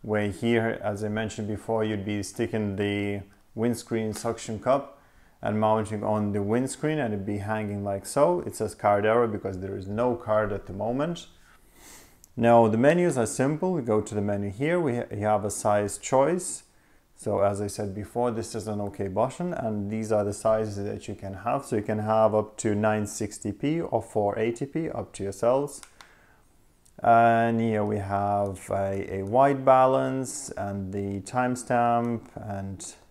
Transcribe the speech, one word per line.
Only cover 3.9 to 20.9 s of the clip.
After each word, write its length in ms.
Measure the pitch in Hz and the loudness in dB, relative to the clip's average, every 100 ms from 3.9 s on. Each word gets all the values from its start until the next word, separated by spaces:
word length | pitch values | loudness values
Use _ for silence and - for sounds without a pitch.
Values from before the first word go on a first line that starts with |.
| 113 110 | -4 -2
suction 460 | 104 120 113 - 110 | -4 -4 -6 -6 -6
cup 420 | 127 139 139 - _ _ _ _ | 0 0 -2 -18 _ _ _ _
and 200 | 110 107 | -4 0
mounting 420 | 107 110 98 107 | 2 2 0 -4
on 300 | 104 107 104 | -2 0 0
the 100 | 101 | -2
windscreen, 560 | 101 117 131 - 151 156 | 0 0 0 -2 -2 -2
and 160 | 123 | -2
it'd 100 | 107 | -4
be 140 | 98 101 | -4 -4
hanging 460 | 98 110 104 101 | -4 -4 -4 -4
like 220 | 101 98 - | -4 -4 -4
so. 340 | - 151 175 | 2 4 2
It 160 | - - | -4 -6
says 180 | 107 | -6
card 320 | - 104 104 107 | 0 4 4 6
error 220 | 117 117 | 4 4
because 320 | 104 98 92 | 0 -6 -6
there 160 | 95 101 | -6 -8
is 100 | 95 | -6
no 300 | 104 123 117 | -2 0 -2
card 360 | - 107 107 | 0 2 2
at 140 | 98 - | -2 -6
the 60 | |
moment. 560 | 95 107 127 156 170 - - - _ _ - - - - _ - - | -6 -4 -2 -4 -6 -12 -20 -20 _ _ -20 -20 -20 -20 _ -14 0
Now, 300 | 117 117 113 | 6 8 8
the 100 | 110 | 6
menus 400 | 139 175 175 131 | 4 6 2 2
are 100 | 110 | -2
simple. 460 | - 131 151 185 | 0 0 0 -2
We 100 | 175 | -2
go 180 | 120 107 | 0 0
to 140 | 104 | 0
the 60 | 104 | -2
menu 300 | 101 101 101 | -2 -2 -4
here, 300 | 98 147 175 | -4 0 0
we 160 | 160 120 | 0 -2
ha-, 100 | - | -4
you 140 | 107 104 | -2 0
have 180 | 107 | 2
a 60 | 101 | 0
size 480 | - 107 104 104 - | -2 2 2 2 -4
choice. 640 | - 131 139 180 - - - _ _ _ _ | 0 4 4 2 -4 -10 -14 _ _ _ _
So 240 | _ - 98 | _ -2 2
as 220 | 101 101 | 2 2
I 80 | 101 | -4
said 260 | - 104 | -4 -6
before, 380 | 98 101 120 123 | -6 -8 -2 -2
this 220 | 113 113 | -2 -6
is 120 | 117 107 | -8 -6
an 140 | 104 | -4
OK 280 | 101 - 98 | -6 -6 -4
button, 460 | 95 127 - 180 | 0 -2 -2 -6
and 360 | - 117 107 101 | -4 -4 -4 -4
these 200 | 110 110 | -4 0
are 140 | 107 | 2
the 100 | 101 | 2
sizes 500 | 101 110 110 110 101 | 0 2 2 0 -4
that 220 | 101 | -6